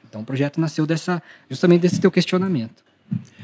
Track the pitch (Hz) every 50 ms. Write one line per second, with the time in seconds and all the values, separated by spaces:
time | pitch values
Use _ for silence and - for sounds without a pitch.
0 | _ - - 107 110 117 135 131 143 143 - 160 160 156 - - 156 147 165 156
1 | - - 180 170 - - - - _ - 127 - - 175 175 175 175 175 - 170
2 | 202 190 - 180 170 - 185 185 190 190 180 127 113 113 - _ _ _ _ _
3 | _ - - - - - _ -